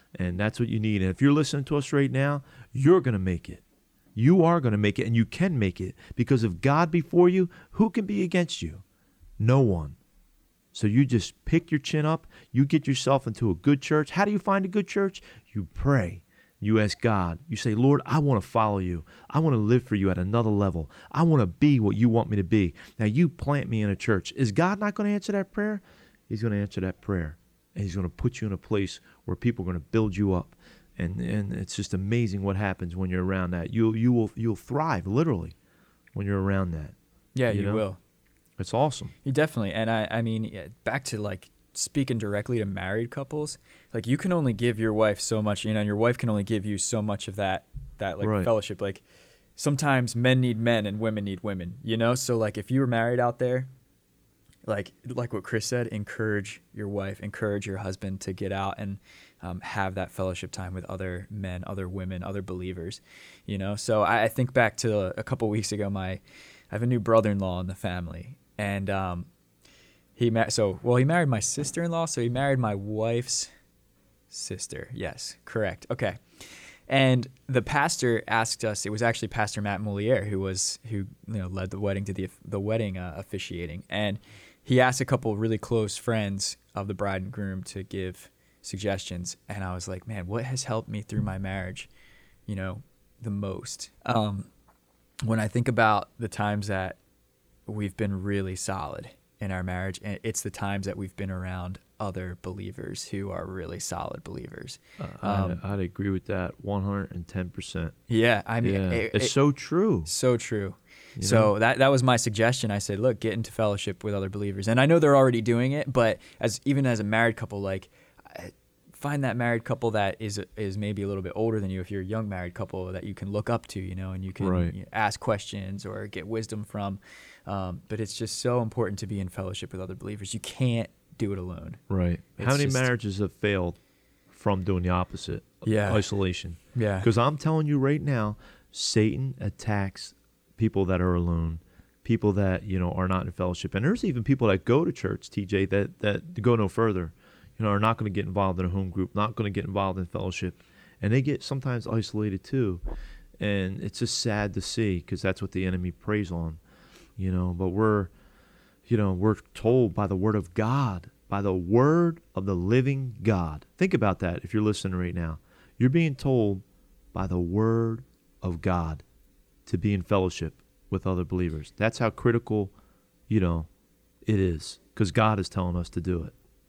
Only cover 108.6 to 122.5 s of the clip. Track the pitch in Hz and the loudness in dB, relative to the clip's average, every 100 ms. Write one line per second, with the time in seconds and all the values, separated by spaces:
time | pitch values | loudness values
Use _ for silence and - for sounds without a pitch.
108.6 | 95 98 92 - 107 - 127 139 147 139 | 2 2 0 0 0 0 2 4 4 2
109.6 | - 165 214 117 78 - 127 120 - 107 | -2 0 2 2 -2 0 2 2 0 -4
110.6 | 98 - _ - - - 98 110 107 101 | -6 -10 _ -20 -16 -6 2 6 6 6
111.6 | 113 120 135 135 127 120 123 104 113 131 | 4 6 6 6 4 4 2 2 2 2
112.6 | 113 101 - 101 127 107 113 107 104 - | -2 -2 -2 2 2 2 -2 -2 -4 0
113.6 | 107 98 - 92 107 101 95 101 101 98 | 0 0 -4 -6 -4 -2 -4 -4 -4 -2
114.6 | 98 120 143 170 156 139 131 120 110 117 | 2 4 6 6 8 8 6 4 2 2
115.6 | 127 147 139 127 117 92 - - 117 101 | 2 0 0 4 4 2 -6 -4 -4 -2
116.6 | 139 139 131 113 104 110 117 113 - 101 | 0 2 2 0 0 2 2 0 -6 -6
117.6 | 98 95 - _ _ _ - - 95 - | -4 -6 -10 _ _ _ -20 -16 -16 -18
118.6 | _ _ _ - 143 143 135 120 120 117 | _ _ _ -8 -4 0 0 0 0 0
119.6 | - 127 117 107 98 - 110 104 92 - | -2 -2 0 2 0 -2 -6 -6 -8 -6
120.6 | 101 98 104 104 98 98 92 - 113 110 | -4 -2 -4 -2 -4 -4 -4 -2 0 0
121.6 | 98 95 90 101 92 110 107 95 87 | -2 -4 -4 -6 -4 -4 -4 -6 -8